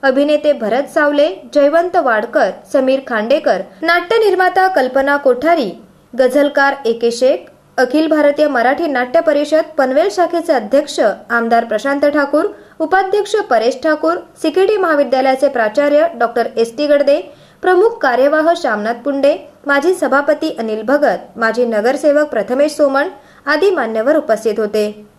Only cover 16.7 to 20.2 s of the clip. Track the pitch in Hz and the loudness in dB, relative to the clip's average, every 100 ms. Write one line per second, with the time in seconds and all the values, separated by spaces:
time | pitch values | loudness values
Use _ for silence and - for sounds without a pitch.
16.7 | 233 294 285 277 294 381 - - _ - | -2 0 2 4 0 -2 -18 -20 _ 0
17.7 | 370 440 466 277 240 277 311 311 339 269 | 2 2 0 -2 2 2 2 0 0 -2
18.7 | 214 208 240 285 277 277 349 - - - | -4 -4 -6 -4 0 0 0 -6 -16 -2
19.7 | 277 302 370 277 269 | 0 2 0 0 0